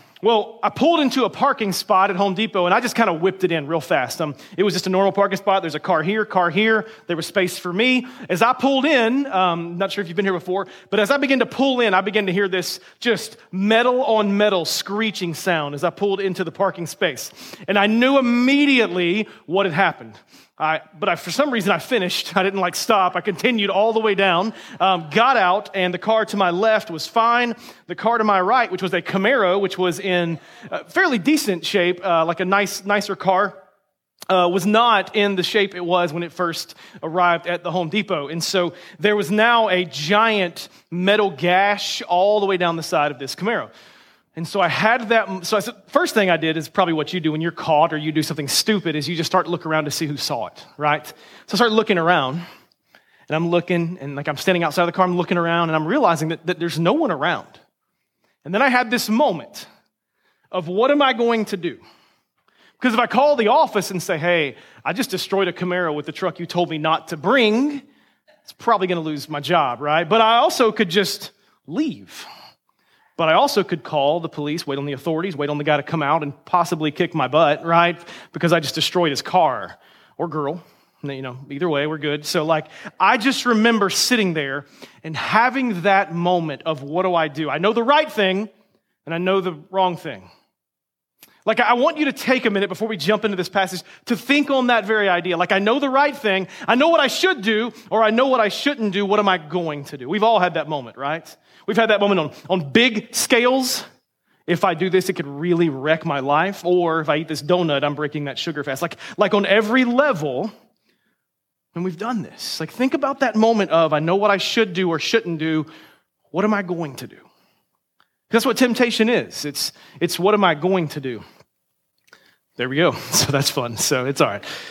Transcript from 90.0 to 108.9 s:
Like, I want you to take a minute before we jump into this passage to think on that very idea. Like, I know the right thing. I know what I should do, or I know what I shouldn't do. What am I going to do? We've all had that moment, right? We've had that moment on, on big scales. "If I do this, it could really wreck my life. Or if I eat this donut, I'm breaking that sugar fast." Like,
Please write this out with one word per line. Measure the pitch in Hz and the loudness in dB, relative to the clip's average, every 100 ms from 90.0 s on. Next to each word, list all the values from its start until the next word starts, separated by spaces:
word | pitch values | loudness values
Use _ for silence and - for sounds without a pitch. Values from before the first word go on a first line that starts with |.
| 165 104 92 _ _ _ _ _ _ _ _ _ - _ - | -10 -12 -16 _ _ _ _ _ _ _ _ _ -20 _ -2
Like, | 226 | 2
I | 220 240 | 2 4
want | 294 311 | 2 0
you | 294 | -2
to | |
take | - - 254 226 | -2 0 0 2
a | |
minute | 202 196 | 0 -2
before | 180 214 | -4 -6
we | 214 | -4
jump | 147 214 | -2 0
into | 220 190 | 0 -4
this | 175 | -2
passage | 202 185 185 - - - | -2 -2 -4 -14 -12 -4
to | 233 | -4
think | - 285 294 | 0 0 2
on | 269 247 | 0 2
that | 233 | 2
very | 202 220 196 | 2 0 2
idea. | 175 175 170 | 0 0 0
Like, | 175 | 2
I | 196 | 2
know | 202 262 | 2 0
the | 269 | 2
right | 262 294 285 | 2 2 0
thing. | 214 190 185 - - | -2 -2 -2 -8 0
I | |
know | 240 311 | 2 4
what | 330 | 4
I | 269 | 2
should | - 370 311 | 0 0 0
do, | 202 214 233 - - | 0 0 -2 -8 -4
or | 208 | 0
I | 220 | 2
know | 220 269 | 2 2
what | 262 | 2
I | 208 | 0
shouldn't | - 285 277 214 | 0 -4 -2 -2
do. | 190 202 | -2 0
What | 208 | 2
am | 202 | 2
I | 185 | 0
going | 151 175 165 147 139 | -2 -6 -4 -6 -10
to | 131 | -12
do? | 123 | -4
We've | 208 | 0
all | 220 220 | 4 4
had | 180 165 | 2 0
that | 151 | -4
moment, | 151 120 107 | -6 -8 -8
right? | 139 160 - - _ _ - | -6 -6 -10 -20 _ _ -4
We've | 220 | 0
had | 220 | 2
that | 208 | 2
moment | 202 190 | 2 2
on, | 151 - - | -2 -6 -4
on | 185 143 | -4 0
big | 170 247 220 - | 2 2 0 -6
scales. | - - 240 247 262 254 - - _ _ _ _ _ - | -6 2 2 4 2 -2 -6 -10 _ _ _ _ _ -4
"If | 170 | 0
I | 196 | 0
do | 165 190 | 0 2
this, | 185 180 | 0 0
it | |
could | 180 143 | -4 -6
really | 139 170 170 170 | -4 0 2 2
wreck | 135 143 160 | 0 -2 -2
my | 160 143 | 0 -2
life. | 135 147 185 196 170 | 2 2 2 -2 0
Or | 180 170 160 | 2 2 0
if | 156 | 0
I | 151 | -2
eat | 160 | -2
this | 156 | -6
donut, | 147 180 170 139 | 0 0 2 0
I'm | 147 | -2
breaking | 143 147 151 | -2 -6 -6
that | 143 123 | -8 -8
sugar | - 151 | -8 -8
fast." | 143 135 | -6 -6
Like, | 165 | -6